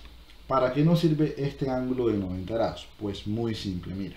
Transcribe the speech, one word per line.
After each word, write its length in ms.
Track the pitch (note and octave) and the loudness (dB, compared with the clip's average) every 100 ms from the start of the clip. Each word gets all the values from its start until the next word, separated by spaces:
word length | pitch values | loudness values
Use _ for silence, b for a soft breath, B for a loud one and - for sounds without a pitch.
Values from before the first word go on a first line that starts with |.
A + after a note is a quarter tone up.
| - - - - - | -18 -20 -20 -12 0
¿Para 240 | C3 B2+ | 2 2
qué 140 | C3+ D#3+ | 4 4
nos 160 | D#3+ | 6
sirve 340 | E3+ D3+ D3+ - | 4 4 2 0
este 320 | C#3 - C3+ | -4 -2 -2
ángulo 380 | B2+ B2+ B2+ A#2 | 0 0 0 2
de 100 | G#2 | 2
noventa 360 | F#2 F#2 F#2 | 0 -4 -4
grados? 340 | A2+ G#2+ - - - | -2 -2 -4 -12 -8
Pues 280 | G#2 F#2+ G#2 | -6 -4 -4
muy 260 | A2 A#2 | -2 -2
simple, 420 | G#2+ G2+ F2+ D#2+ F#2+ | -2 -4 -6 -6 -8
mira. 200 | F#2+ | -8